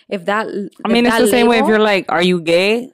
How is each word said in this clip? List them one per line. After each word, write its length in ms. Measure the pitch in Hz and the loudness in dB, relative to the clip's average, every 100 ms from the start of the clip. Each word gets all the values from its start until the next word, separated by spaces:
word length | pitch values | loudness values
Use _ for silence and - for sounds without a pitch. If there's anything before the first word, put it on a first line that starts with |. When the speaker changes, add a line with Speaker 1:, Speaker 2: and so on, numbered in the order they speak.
| - | -12
Speaker 1:
if 160 | 202 170 | -8 -4
that, 220 | 208 214 | -4 -4
Speaker 2:
I 20 | |
Speaker 1:
if 420 | - 196 _ 208 | -8 -10 _ -2
Speaker 2:
mean, 140 | 233 240 | 0 2
it's 100 | 226 | 2
Speaker 1:
that 60 | |
Speaker 2:
the 60 | 220 | 2
same 200 | 240 240 | 2 2
way 100 | 226 | 2
if 40 | |
Speaker 1:
label 60 | 220 | 2
Speaker 2:
you're 100 | 214 | 2
like, 260 | 214 196 - | 2 0 -2
"Are 100 | 156 | 0
you 180 | 180 180 | 0 0
gay? 500 | 160 170 196 233 - | 0 0 2 -2 -6